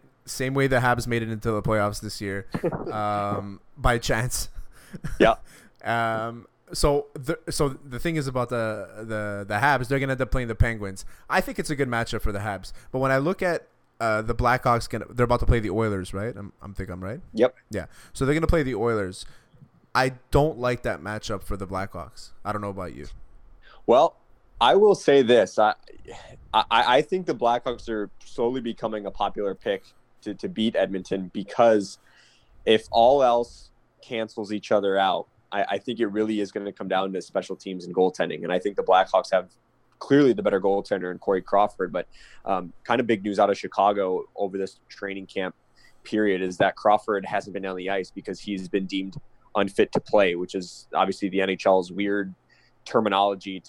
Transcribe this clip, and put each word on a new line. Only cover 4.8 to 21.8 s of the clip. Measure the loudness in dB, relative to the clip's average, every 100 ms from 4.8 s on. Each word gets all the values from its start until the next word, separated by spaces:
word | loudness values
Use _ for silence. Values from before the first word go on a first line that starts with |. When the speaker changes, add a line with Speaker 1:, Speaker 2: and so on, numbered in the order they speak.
| -18 -12 -6 2
Speaker 2:
Yeah. | 4 2 -4 -20 -20 _
Speaker 1:
Um, | -4 -2 -2 -2 -6 -10 -18 _ -12
so | 0 2 2 -2
the, | -8 -8 -8 -6
so | -2 -2
the | -4 -12 -6
thing | -4 -2
is | -2
about | -4 -4
the, | -4 -4 -6 -10 -12
the, | -8 -6 -6 -6 -4
the | 0
Habs, | 2 2 0
they're | -2
gonna | -2
end | -2
up | -2
playing | -2 0
the |
Penguins. | 2 2 0 -8 -10 -14 -14 -4
I | -2
think | -2 -6
it's | -4
a | -2
good | -2
matchup | -2 -2 -2
for | -2
the | -4
Habs. | -6 -8 -10 -16 -8
But | -2
when | 0
I | 2
look | 0 -2
at, | -2 -2 -6 _ _ -4
uh, | 0 0
the | 0
Blackhawks, | 0 2 2 2 0 -2
gonna, | -8 -6
they're | 0
about | 2 4
to | 4
play | 4
the | 2
Oilers, | 0 0 -2 -4
right? | -6 -6
I'm, | -8 -14 -16
I'm | -14
think | -10 -10
I'm | -10
right? | -10 -12 -8
Speaker 2:
Yep. | 0 0 0 -10
Speaker 1:
Yeah. | -8 -8 -14 -16
So | -4
they're | 0
gonna | 2 2
play | 2
the | 2
Oilers. | 0 0 0 -4 -8 -16 -20 _ _ -20 _ _
I | 0 0 -2 _
don't | 2 2 0
like | -2 -2
that | -4 -6
matchup | -6 -8 -8 -8
for | -8 -8
the | -6
Blackhawks. | -6